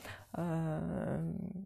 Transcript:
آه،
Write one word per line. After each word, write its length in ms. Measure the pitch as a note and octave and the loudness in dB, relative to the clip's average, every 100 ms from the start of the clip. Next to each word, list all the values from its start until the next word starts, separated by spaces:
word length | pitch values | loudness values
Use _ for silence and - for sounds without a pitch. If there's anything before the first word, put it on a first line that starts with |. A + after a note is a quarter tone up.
| - - - - | -8 -12 -8 -2
آه، 1000 | E3+ D#3+ D#3+ D#3 E3 F3+ - D3+ E3 - - F3+ | 2 4 2 2 0 0 2 2 0 0 -4 -4